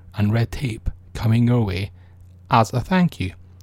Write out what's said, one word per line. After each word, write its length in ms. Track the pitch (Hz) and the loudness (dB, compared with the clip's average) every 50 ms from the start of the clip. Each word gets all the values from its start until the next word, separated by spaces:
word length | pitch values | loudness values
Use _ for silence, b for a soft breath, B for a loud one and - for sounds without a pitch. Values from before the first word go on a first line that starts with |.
| b b - | b b -4
and 180 | - 101 104 107 | -2 0 0 2
Red 180 | 117 117 - | 0 0 -2
Tape 380 | - - - 123 107 - - - - - - - - | -4 -6 -6 -6 -6 -6 -6 -6 -6 -6 -10 -16 -10
coming 340 | - - 113 113 117 120 117 | -4 0 0 2 2 4 4
your 140 | 123 123 | 2 2
way 300 | 113 98 92 90 101 98 b b b b b b b b - - - - | 0 0 -2 -4 -6 -8 b b b b b b b b -20 -20 -4 2
as 240 | - 117 113 - - | 4 4 4 2 0
a 80 | 123 | -4
thank 380 | 110 - 185 185 180 165 - - | -4 0 2 2 2 0 0 -4
you. 120 | - 92 - - - - - - | -8 -8 -8 -12 -18 -20 -20 -20